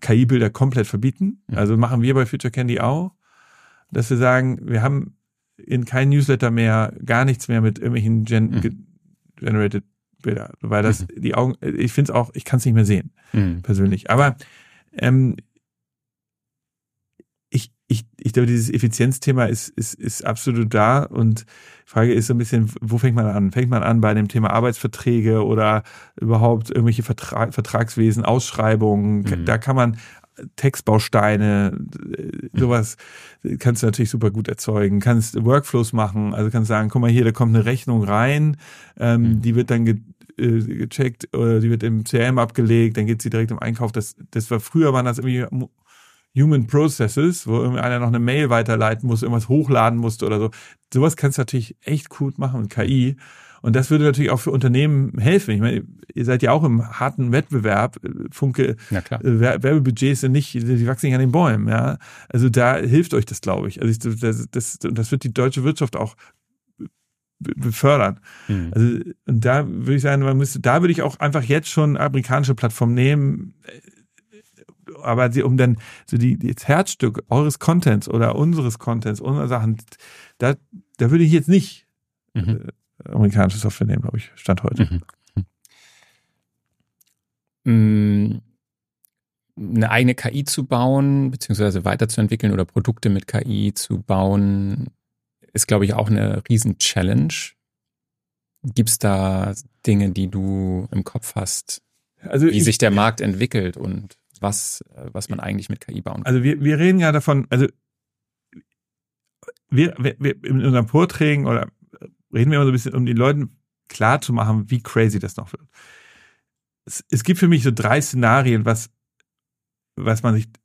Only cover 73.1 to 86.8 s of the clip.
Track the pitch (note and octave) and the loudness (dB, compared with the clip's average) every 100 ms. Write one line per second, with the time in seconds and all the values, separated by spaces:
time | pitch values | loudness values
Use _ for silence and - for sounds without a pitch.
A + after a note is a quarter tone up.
73.1 | D3 C#3 - - - - - - _ _ | 2 0 -2 -8 -16 -20 -20 -20 _ _
74.1 | _ _ G#3+ _ _ - _ - C#3+ - | _ _ -20 _ _ -20 _ -20 -12 -4
75.1 | A#2 B2 A#2+ - C3 B2+ A2+ - - - | 0 0 2 2 4 2 2 -4 -20 -6
76.1 | A#2 B2 - A#2+ - - D3+ G3 - B2 | 0 0 0 -2 -4 0 0 0 -2 -2
77.1 | - - B2 D3+ - - E3+ D3 G#2+ - | -4 -2 0 0 0 0 2 4 2 0
78.1 | A2+ A#2 G#2+ D3+ D#3+ B2 A2+ - A#2 A2+ | 0 0 2 0 0 -2 -4 -4 -4 -4
79.1 | G#2+ - D3 C3+ B2 A2 A2 - - - | -6 -4 -4 -2 -2 -2 -2 -8 -20 -20
80.1 | - - - B2 C#3 _ G3 - - A#2+ | -20 -20 -4 -2 -2 _ -20 -16 -2 2
81.1 | E3 D#3+ E3 D3 F#3+ - - _ _ _ | 4 6 4 4 4 2 -6 _ _ _
82.1 | _ _ - F#2 A2 - - _ - - | _ _ -4 -2 -4 -6 -18 _ -20 -6
83.1 | - G#2+ G#2 F#2+ G2+ A2 - A2 - - | 2 2 4 2 0 -4 -2 -2 -2 -4
84.1 | A2 - - - F2+ - - - E2+ - | -6 -10 -8 -4 -2 -2 -2 0 -2 -8
85.1 | _ _ - F#2 _ _ _ _ _ _ | _ _ -8 -8 _ _ _ _ _ _
86.1 | _ _ _ _ _ _ _ | _ _ _ _ _ _ _